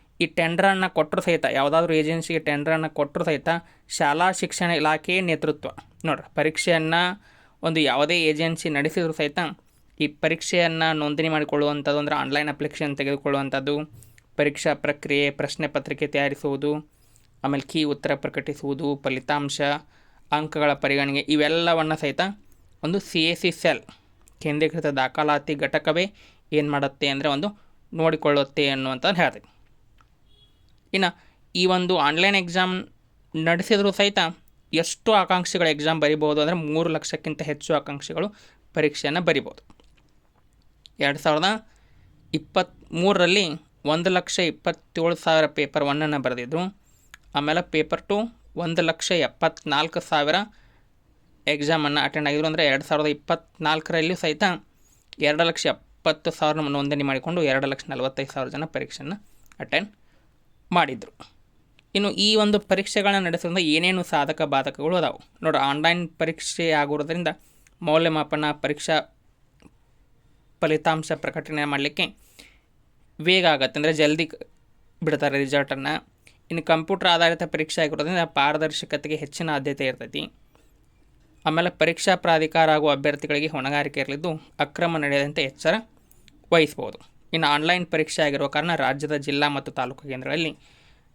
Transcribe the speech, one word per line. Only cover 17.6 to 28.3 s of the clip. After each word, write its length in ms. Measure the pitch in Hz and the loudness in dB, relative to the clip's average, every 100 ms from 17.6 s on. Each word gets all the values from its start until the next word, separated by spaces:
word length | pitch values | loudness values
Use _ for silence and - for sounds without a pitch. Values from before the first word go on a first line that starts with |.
| - | -2
ಕೀ 160 | 165 | -2
ಉತ್ತರ 320 | 151 143 143 139 | 0 -2 -2 -4
ಪ್ರಕಟಿಸುವುದು, 840 | 143 143 135 143 139 143 143 143 | -4 -6 -8 -8 -6 -4 -4 -4
ಫಲಿತಾಂಶ, 580 | 139 131 127 147 143 - 143 147 - _ _ - - | -4 -4 -2 -2 -2 -2 0 -2 -6 _ _ -20 -2
ಅಂಕಗಳ 420 | 151 151 151 147 | -2 -2 0 0
ಪರಿಗಣನೆ, 460 | 143 139 139 139 139 | 2 0 0 0 -2
ಇವೆಲ್ಲವನ್ನು 800 | 143 151 147 165 170 165 156 156 | 0 2 2 2 2 2 0 -2
ಸಹಿತ 240 | 147 135 190 202 - - _ _ | -2 -2 -4 -4 -18 -20 _ _
ಒಂದು 160 | 156 190 | -4 -4
ಸಿ 260 | - 170 160 | -2 0 0
ಎ 80 | |
ಸಿ 180 | 170 180 | 2 -2
ಸೆಲ್, 300 | 170 165 139 - - _ _ _ _ | 2 0 0 -6 -20 _ _ _ _
ಕೇಂದ್ರೀಕೃತ 440 | 156 147 156 160 151 | -4 0 0 0 -2
ದಾಖಲಾತಿ 680 | 139 131 - 151 147 143 143 | 0 -2 0 0 0 -2 -4
ಘಟಕವೇ 580 | 135 156 - 156 190 - - _ _ | -2 0 0 0 -2 -6 -20 _ _
ಏನು 200 | 151 147 | 0 0
ಮಾಡುತ್ತೆ 360 | 143 139 - 143 | 0 -2 -2 -2
ಅಂದರೆ 220 | 139 147 | 0 0
ಒಂದು 180 | 139 202 208 _ _ _ | 0 -4 -8 _ _ _
ನೋಡಿಕೊಳ್ಳುತ್ತೆ 760 | 165 160 160 151 | 0 0 2 2